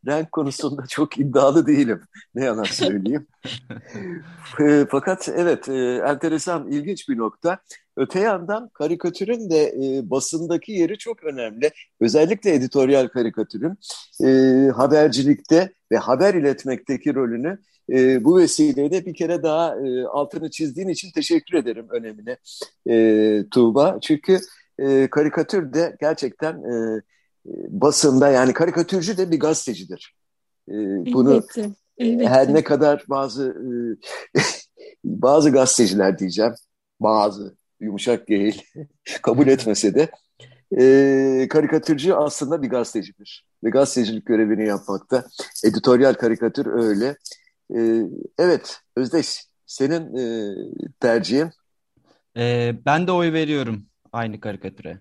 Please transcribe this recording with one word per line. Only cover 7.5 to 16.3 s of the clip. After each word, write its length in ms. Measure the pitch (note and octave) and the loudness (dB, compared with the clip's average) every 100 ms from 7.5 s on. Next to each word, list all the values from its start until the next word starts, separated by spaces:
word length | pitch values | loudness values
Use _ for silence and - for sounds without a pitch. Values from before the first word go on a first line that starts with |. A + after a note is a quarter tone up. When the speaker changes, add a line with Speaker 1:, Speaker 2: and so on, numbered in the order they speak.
| F#3+ _ - _ - | -6 _ -20 _ -6
Speaker 1:
Öte 240 | C3 F#3 | -4 0
yandan 480 | A3 F#3+ E3+ G#3+ A#3+ | 0 -2 -4 -8 -10
karikatürün 840 | _ D#3 E3+ F3+ E3+ G3 A#3+ G#3 | _ -4 -4 -6 -6 -6 -6 0
de, 140 | D#3 | 0
e, 460 | D3+ B2 C3+ C3+ A2 | 0 -2 -4 -4 -2
basındaki 640 | C3 - E3 E3 E3 - | -4 -4 -6 -4 -4 -4
yeri 260 | G#3 E3 G#3 | -2 -2 -2
çok 260 | - A3 | -10 -10
önemli. 460 | D#3 C3+ A#2 A2 D3 - - _ | -10 -8 -10 -2 -4 -4 -20 _
Özellikle 540 | A2+ C#3 E3 G#3 G3+ | 2 4 4 2 0
editoryal 540 | D3 B2+ C#3+ C3 C#3 B2+ | 0 0 0 4 4 2
karikatürün, 720 | B2+ A2+ G#2 G#2+ G#2 D3 G3 - - - - | -2 -2 -2 -6 -6 -8 -8 -16 -18 -20 -2
e, 40 | C3 C3 C3 C3 C3+ | 4 6 6 6 4
habercilikte 1000 | A#2+ C3+ D3+ D3+ B2 C#3 C#3+ - D#3+ F#3+ _ _ | 4 4 6 4 2 0 0 4 2 2 _ _
ve 40 | A2+ | -2
haber 380 | A2+ B2+ F#3+ | 2 2 4